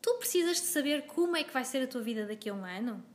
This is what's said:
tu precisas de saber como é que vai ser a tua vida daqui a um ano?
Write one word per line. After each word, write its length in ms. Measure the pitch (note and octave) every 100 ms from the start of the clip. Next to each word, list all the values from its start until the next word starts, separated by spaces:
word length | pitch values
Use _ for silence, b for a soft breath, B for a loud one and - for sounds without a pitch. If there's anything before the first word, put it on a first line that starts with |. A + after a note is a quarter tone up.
tu 140 | -
precisas 420 | B4 - F4+ E4+ E4+
de 40 | -
saber 400 | D4+ C#4+ D4 C#4+
como 300 | - F4 E4+
é 80 |
que 80 | D4
vai 120 | C4
ser 180 | B3 C4+
a 40 | C4
tua 140 | B3+
vida 260 | A3+ A3 G#3
daqui 220 | G#3+ G#3+
a 60 |
um 100 | G3+
ano? 400 | F#3 F3+ A#3+ G3+ -